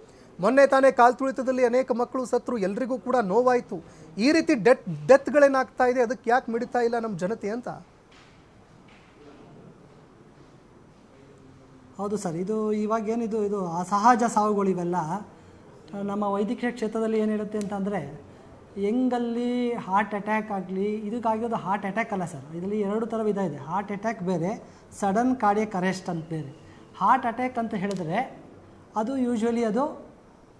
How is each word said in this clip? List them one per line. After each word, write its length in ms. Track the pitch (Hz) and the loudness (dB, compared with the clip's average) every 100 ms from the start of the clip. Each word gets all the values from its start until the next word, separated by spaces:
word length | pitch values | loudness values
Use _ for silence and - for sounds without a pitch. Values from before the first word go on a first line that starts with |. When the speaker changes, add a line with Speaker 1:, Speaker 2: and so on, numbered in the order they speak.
| - - - - | -16 -20 -20 -2
Speaker 1:
ಮೊನ್ನೆ 280 | 196 269 269 | 2 6 6
ತಾನೇ 240 | 269 269 | 8 6
ಕಾಲ್ 240 | 262 240 220 | 8 6 6
ತುಳಿತದಲ್ಲಿ 500 | 269 269 247 254 240 | -2 -2 -2 2 2
ಅನೇಕ 260 | 247 262 | 2 0
ಮಕ್ಕಳು 340 | 233 240 262 240 | -2 -2 -4 -2
ಸತ್ರು, 320 | 240 277 240 | -2 -2 -2
ಎಲ್ರಿಗೂ 420 | 185 208 247 254 | -2 -2 -4 -4
ಕೂಡ 160 | 247 247 | 0 0
ನೋವಾಯ್ತು. 720 | 196 214 254 247 - 170 - - - 190 | 2 4 4 2 0 -10 -12 -20 -14 0
ಈ 140 | 254 | 4
ರೀತಿ 240 | 330 - 269 | 4 4 4
ಡೆತ್, 520 | 202 262 185 147 151 | 6 4 2 -4 6
ಡೆತ್‌ಗಳೇನಾಗ್ತಾ 760 | 262 269 294 277 269 254 - 254 | 6 6 4 6 4 -2 0 2
ಇದೆ, 160 | 254 | 2
ಅದಕ್ಕೆ 280 | 226 247 220 | 0 -2 0
ಯಾಕೆ 220 | 254 254 | 0 0
ಮಿಡಿತಾ 280 | 226 240 247 | -6 -2 -2
ಇಲ್ಲ 200 | 233 233 | 0 -2
ನಮ್ಮ 180 | 226 175 | -4 -4
ಜನತೆ 320 | 180 226 202 | -6 -4 -6
ಅಂತ? 180 | 240 240 156 - - _ - - - - - - - - - - - 143 - - - - - - - - - - - - - - - - - - 135 - - - - - - - - | -8 -10 -14 -18 -20 _ -20 -20 -20 -20 -20 -20 -20 -20 -20 -20 -20 -20 -20 -20 -20 -20 -20 -20 -20 -20 -20 -20 -20 -20 -20 -20 -20 -20 -20 -20 -20 -20 -20 -20 -20 -20 -20 -20 -10
Speaker 2:
ಹೌದು 200 | 202 208 | -6 -6
ಸರ್, 180 | 185 160 | -4 -6
ಇದು 360 | 190 220 214 | -4 -4 -2
ಇವಾಗೇನಿದು, 760 | 214 208 226 208 233 226 220 208 | -2 -2 -2 -2 -4 -2 -2 -2
ಇದು 220 | 202 180 | -2 -4
ಅಸಹಜ 560 | 170 180 202 226 240 | -4 -2 4 6 6
ಸಾವುಗಳು 460 | 233 214 208 202 196 | 4 2 2 2 2
ಇವೆಲ್ಲ. 260 | 180 175 175 156 196 214 - - - - - - 202 | 0 -2 -2 -2 -6 -8 -20 -20 -20 -20 -20 -14 -10
ನಮ್ಮ 200 | 202 202 | -6 -2
ವೈದ್ಯಕೀಯ 480 | 202 196 214 240 240 | -2 0 -2 -2 -4
ಕ್ಷೇತ್ರದಲ್ಲಿ 480 | 240 214 226 220 220 | -4 -4 -2 0 0
ಏನ್ 120 | 214 | 0
ಹೇಳುತ್ತೆ 260 | 214 214 214 | -2 -4 -4
ಅಂತಂದ್ರೆ, 720 | 196 202 196 196 143 156 - - - - - 196 | -4 -4 -4 -4 -6 -12 -18 -20 -20 -20 -16 -4
ಯಂಗಲ್ಲಿ 960 | 202 247 254 240 240 233 240 247 240 | -2 0 0 0 -2 -2 -2 -2 -2
ಹಾರ್ಟ್ 420 | 240 175 196 214 208 | -4 0 0 0 -4
ಅಟ್ಯಾಕ್ 360 | 214 220 214 | -2 -2 -2
ಆಗಲಿ, 440 | 196 175 190 208 214 | -8 -6 -4 -4 -4
ಇದಕ್ಕಾಗಿರೋದು 600 | 208 240 226 220 233 214 | -6 -4 -2 -2 -2 -4
ಹಾರ್ಟ್ 300 | 160 196 196 | -4 -4 -2
ಅಟ್ಯಾಕ್ 280 | 220 226 | -4 -4
ಅಲ್ಲ 120 | 190 170 | -4 -6
ಸರ್. 300 | 139 143 165 | -8 -12 -8
ಇದರಲ್ಲಿ 260 | 190 214 | -4 -2
ಎರಡು 240 | 196 220 226 | -2 -2 -2
ಥರ 160 | 226 | -2
ವಿಧ 160 | 214 202 | -2 0
ಇದೆ. 180 | 180 143 | -2 -4
ಹಾರ್ಟ್ 360 | 135 185 208 | -6 -6 -4
ಅಟ್ಯಾಕ್ 320 | 196 226 220 | -6 -6 -4
ಬೇರೆ, 400 | 180 175 175 233 - - - - | -4 -2 -2 -4 -10 -20 -20 -4
ಸಡನ್ 360 | 202 208 254 254 | 0 2 0 2
ಕಾರ್ಡಿಯಕ್ 400 | 208 202 214 185 | 2 2 0 -2
ಅರೆಸ್ಟ್ 340 | 185 185 - | -2 -2 -6
ಅಂತ 200 | 165 156 | -8 -6
ಬೇರೆ. 320 | 160 135 - - - - - | -8 -8 -14 -20 -20 -20 -2
ಹಾರ್ಟ್ 280 | 196 254 247 | 2 2 2
ಅಟ್ಯಾಕ್ 320 | 220 254 240 | -4 -4 -4
ಅಂತ 160 | 226 | -4
ಹೇಳಿದ್ರೆ 680 | 214 202 190 156 202 226 - - - - - - 208 | -4 -4 -4 -2 -4 -4 -10 -20 -20 -20 -20 -8 -6
ಅದು 220 | 220 269 | -4 -2
usually 460 | 247 233 233 233 | -2 0 0 0
ಅದು 380 | 226 214 294 - - - - - - | 0 0 -2 -6 -16 -20 -20 -20 -20